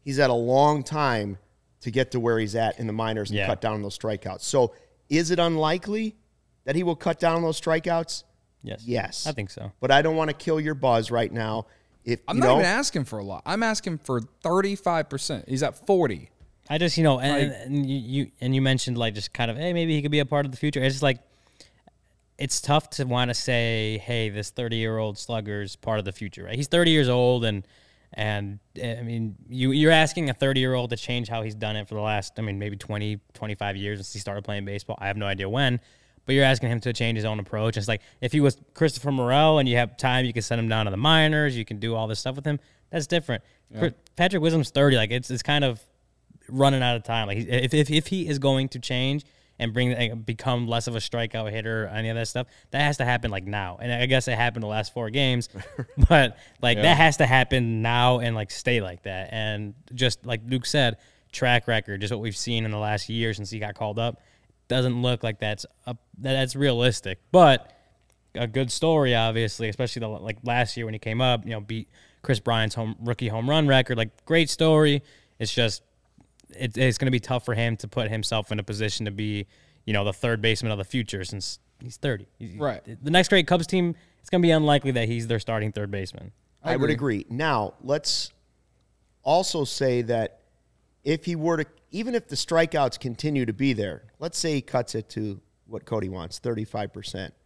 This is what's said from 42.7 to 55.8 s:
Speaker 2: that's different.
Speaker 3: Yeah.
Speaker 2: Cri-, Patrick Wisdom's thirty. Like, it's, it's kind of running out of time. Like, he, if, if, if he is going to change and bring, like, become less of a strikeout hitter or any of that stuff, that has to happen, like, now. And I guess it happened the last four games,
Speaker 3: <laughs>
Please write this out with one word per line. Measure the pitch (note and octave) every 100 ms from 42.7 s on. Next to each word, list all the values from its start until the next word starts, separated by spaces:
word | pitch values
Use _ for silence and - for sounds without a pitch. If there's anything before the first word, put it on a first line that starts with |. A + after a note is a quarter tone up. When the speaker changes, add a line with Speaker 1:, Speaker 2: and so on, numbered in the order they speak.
| _ _
Speaker 2:
that's | D#3+ C#3
different. | E3+ - A#2 _ _ _
Speaker 3:
Yeah. | A2
Speaker 2:
Cri-, | C#3+ - _
Patrick | - F3 F#3
Wisdom's | D#3 D#3+ C3
thirty. | - C#3+ C3
Like, | G#2+
it's, | A#2+ B2+
it's | C3
kind | - D3
of | C#3 A2+ - _ _ _ _ - -
running | C3 C#3 C3+
out | B2 A#2+
of |
time. | G#2+ A2+ G#2
Like, | G2+
he, | -
if, | B2 B2
if, | D3+ D3
if | D3+ D#3
he | F#3+ D#3+
is | C#3+
going | C#3 C3+ C3+
to | B2+
change | - B2+ C3 C#3+ - _ _ _
and | A#2
bring, | A2 B2
like, | A#2+ A#2+ A#2
become | A2 A2+ - B2 A#2+
less | A#2 A#2
of |
a | A2+
strikeout | - A#2+ A2+ A2+ A2
hitter | A2 A2 A2+
or | G#2
any | G#2+ A2+
of |
that | A2+ A2+
stuff, | B2 B2+ _ _
that | C3+
has | D3 D3
to |
happen, | B2 A#2+ A#2
like, | G2
now. | F#2 G#2 F#2 F2+
And | B2
I | A#2+ B2+
guess | C3 B2
it | A#2
happened | A#2+ A#2
the | G#2+
last | G#2+ G#2+
four | - A2+
games, | B2 C3+ B2 A2+ G2 -
Speaker 3:
<laughs> | -